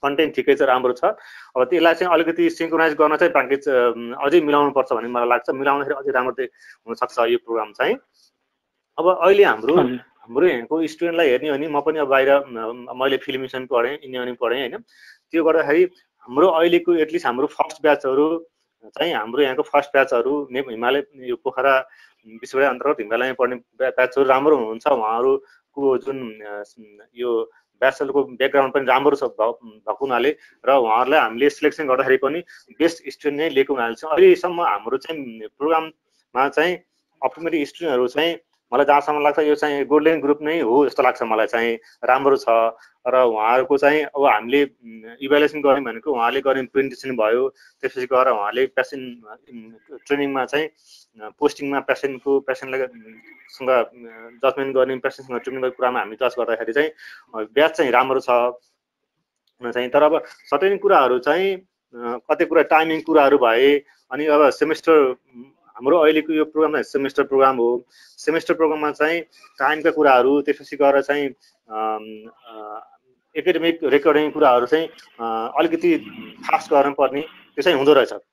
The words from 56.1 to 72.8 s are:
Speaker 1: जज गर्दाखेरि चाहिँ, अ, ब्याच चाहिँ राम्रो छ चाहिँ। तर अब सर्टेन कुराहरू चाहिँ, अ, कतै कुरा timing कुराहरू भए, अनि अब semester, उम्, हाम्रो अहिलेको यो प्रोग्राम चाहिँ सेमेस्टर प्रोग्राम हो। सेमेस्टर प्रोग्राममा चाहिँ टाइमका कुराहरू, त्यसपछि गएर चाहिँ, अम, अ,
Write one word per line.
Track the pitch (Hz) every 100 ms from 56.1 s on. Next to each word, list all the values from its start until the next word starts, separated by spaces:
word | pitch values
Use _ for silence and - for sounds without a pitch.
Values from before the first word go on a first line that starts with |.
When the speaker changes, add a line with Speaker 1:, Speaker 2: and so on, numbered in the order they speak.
| 110
Speaker 1:
जज | 127 123
गर्दाखेरि | 113 113 113
चाहिँ, | 117 156 - - - _
अ, | 113 110
ब्याच | - 156 156
चाहिँ | 143
राम्रो | 120 131 131
छ | 123 120 123 120 _ _ _ _ _ _ _ _ _ _ 123
चाहिँ। | 117 123
तर | 135
अब | 151 156 -
सर्टेन | - _ 143 190 196
कुराहरू | 196 185 131 123
चाहिँ, | 127 156 190 190 _ _ _
अ, | 120 120 120 _
कतै | 151
कुरा | 160 165
timing | 139 156 160 160
कुराहरू | 156 156 139 139
भए, | 120 113 135 143 - _ _
अनि | 131 156
अब | 147 147
semester, | 123 151 151 -
उम्, | 160 135 127 _ 123 131 _ _
हाम्रो | 107 127 175
अहिलेको | 151 156 156
यो | 156
प्रोग्राम | 156 156 156
चाहिँ | 151
सेमेस्टर | - 139 139 139
प्रोग्राम | 135 135 135 131
हो। | 117 120 - _ - _
सेमेस्टर | - 160 160
प्रोग्राममा | 160 160 156 151
चाहिँ | 139 151 170 160 _ - _
टाइमका | 139 156 156
कुराहरू, | 147 147 131 127 143
त्यसपछि | 143 139 139 139
गएर | 139 139
चाहिँ, | 135 143 139 127 _ _ _
अम, | 110 110 110 110 107 110 _
अ, | 117 110 107 107